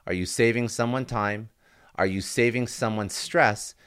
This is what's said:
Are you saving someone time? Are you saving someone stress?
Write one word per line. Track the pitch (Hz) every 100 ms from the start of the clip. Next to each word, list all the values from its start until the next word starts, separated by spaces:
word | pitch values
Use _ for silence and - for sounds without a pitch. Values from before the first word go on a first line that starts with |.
| -
Are |
you | 90
saving | 90 - 117 117 117
someone | - 117 127
time? | 127 117 104 104 113 _ _ _ _ -
Are | 95
you | 95
saving | - - 120 120 120
someone | - 113 107 101
stress? | - - 175 127 104 - -